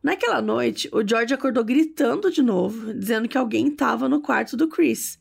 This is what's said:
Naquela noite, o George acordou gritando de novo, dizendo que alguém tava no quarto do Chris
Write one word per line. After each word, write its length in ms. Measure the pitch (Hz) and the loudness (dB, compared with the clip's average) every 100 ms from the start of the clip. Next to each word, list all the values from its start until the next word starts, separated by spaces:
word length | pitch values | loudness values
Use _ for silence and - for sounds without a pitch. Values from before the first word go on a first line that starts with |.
Naquela 380 | 285 370 480 175 | -2 0 0 0
noite, 480 | 214 226 240 - - | 0 0 0 -2 -4
o 140 | - 208 | -2 2
George 260 | 226 233 | 0 0
acordou 300 | 269 269 247 | 0 0 0
gritando 680 | 226 262 311 - 233 302 403 | 2 2 2 2 0 2 0
de 100 | 311 | 2
novo, 520 | 247 185 190 226 220 | 2 2 0 -4 -8
dizendo 340 | 220 196 226 226 | -8 -2 -2 0
que 100 | 262 | -2
alguém 320 | 240 220 262 | 0 0 0
tava 360 | 294 277 226 262 | 0 -2 0 0
no 120 | 294 | 0
quarto 340 | 294 220 226 233 | 0 -2 -2 -2
do 100 | 320 | 0
Chris 500 | - 311 226 - - | 2 2 2 -6 -12